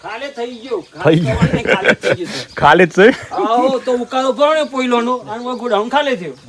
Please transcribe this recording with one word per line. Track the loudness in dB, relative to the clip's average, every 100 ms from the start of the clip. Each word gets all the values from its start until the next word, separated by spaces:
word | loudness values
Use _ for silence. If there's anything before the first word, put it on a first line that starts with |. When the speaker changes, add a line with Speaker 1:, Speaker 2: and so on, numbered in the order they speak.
Speaker 1:
ખાલી | -10 -10 -10
થઈ | -8 -8 -8
ગયું. | -8 -8 -8 -6 0
Speaker 2:
થઈ | 0
ગયું. | 0 0
Speaker 1:
ખાલી | 0 0 -2 0 0
થઈ | 0 0
ગયું | -2 -4
છે. | -8 -10 0
Speaker 2:
ખાલી | 4 6 4
જ |
છે? | 6 6 6 -4
Speaker 1:
આવો | -4 0 2 2 0
તો | 0
ઉકાળો | -2 -2 -2 -2
ભરો | 2 2
ને | 2
પોઈલોનો, | 0 -2 0 0 0 -4
અને | -4 -10 -8
આ |
ગોડાઉન | -6 -2 0 0
ખાલી | 0 0 -2
થયું. | -6 -12